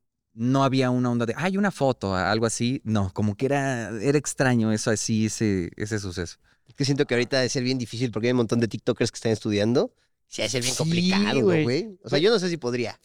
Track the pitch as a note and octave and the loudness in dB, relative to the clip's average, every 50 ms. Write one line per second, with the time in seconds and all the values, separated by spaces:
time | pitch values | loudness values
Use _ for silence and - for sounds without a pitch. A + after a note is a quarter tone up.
0 | _ _ _ _ _ _ _ A2+ A2+ B2 C3 C#3 C3+ C3+ B2+ C3 B2+ B2+ B2+ B2 | _ _ _ _ _ _ _ -4 -2 0 2 2 2 2 2 2 2 2 2 2
1 | B2 B2 A#2+ A#2+ A#2 A2+ A2+ C#3 D3 F#3+ F#3+ G3 G#3 G3 - - C#3 C3+ A#2+ - | 0 0 0 0 0 -2 -2 -2 -4 -2 0 0 0 0 0 0 0 0 0 0
2 | - G2 F#2+ F#2 F#2 F2+ G#2 A2+ A2+ A2+ - - A#2+ A#2+ C3 C3+ - A2 A2 G#2+ | -2 -2 0 0 0 0 0 2 0 0 0 0 -2 -2 -2 -2 -2 0 0 0
3 | G2 F#2+ - - G#2+ G#2+ G2+ - C3 C3 C#3 C#3+ C#3 C3+ C3 A#2 A2+ F2+ A2+ A2+ | 0 0 -2 -2 -2 -2 0 -2 -2 0 0 0 0 0 -2 -4 -4 -6 -6 -2
4 | F#2+ C#3 C#3+ D3+ C#3 - - - D3 C3 B2 A#2 A2 A2 G#2+ G#2+ - B2+ A2 G2+ | 0 2 2 2 0 -2 -2 0 2 4 4 4 4 2 0 0 0 0 0 0
5 | - - A2+ G#2+ A2 G#2+ - - A#2 G#2+ G2 F#2+ E2+ E2+ - - - G#2 A2 G#2+ | 0 0 0 0 0 0 0 0 0 0 2 0 -2 -4 -6 -8 -6 -6 -6 -6
6 | G2 G2 F2 F#2 F2 D#2+ - - _ _ _ _ _ - - - C#3+ B2+ C#3+ C3+ | -6 -6 -6 -6 -8 -8 -10 -16 _ _ _ _ _ -20 -8 -4 -2 0 2 0
7 | C#3+ - B2 A#2+ B2 - - C3 B2+ A2+ - C#3 B2 B2+ C3 C3 A#2+ - - A#2 | 0 0 0 0 0 0 0 0 0 0 -2 -2 -2 -2 -2 -2 -4 -6 -4 -4
8 | B2+ B2 G#2+ A2 G#2+ A#2+ B2+ B2+ A#2 G#2+ B2+ A#2+ A#2 G#2+ - A2 - - A#2 - | -4 -4 -2 -2 0 2 2 2 2 2 2 2 2 0 -2 -2 -2 -2 0 0
9 | B2 A2+ - - - A#2 A2 G#2 - A2+ G#2 G2+ G2+ A2 A#2+ C#3+ G#3 B3+ - _ | -2 -2 -2 -4 -2 -2 -2 0 0 -2 0 2 2 2 2 2 0 0 -4 _
10 | _ _ _ _ _ _ - - A2 G#2 A2 B2+ A#2+ B2+ B2+ - E3 D#3+ E3 F3 | _ _ _ _ _ _ -8 -6 -4 -2 -2 -2 -2 -2 -2 -2 -2 0 0 2
11 | F3 F3+ F#3+ G3 G3+ G#3 B3 C4+ A#3 G3 F3 D#3+ D#3 A#2+ B2 D#3 A3 A3 F#3+ - | 2 2 2 2 2 2 2 2 2 4 2 2 2 0 0 -2 -4 -6 -12 -16
12 | - A2+ C3+ C#3+ D#3+ G#3 A#3+ G3+ F3 F#3 E3+ D#3 - B2 A#2+ B2 A#2 G2+ - - | -6 -2 0 2 4 4 2 2 0 -2 -4 -4 -4 -4 -2 -2 -4 -4 -6 -12
13 | _ | _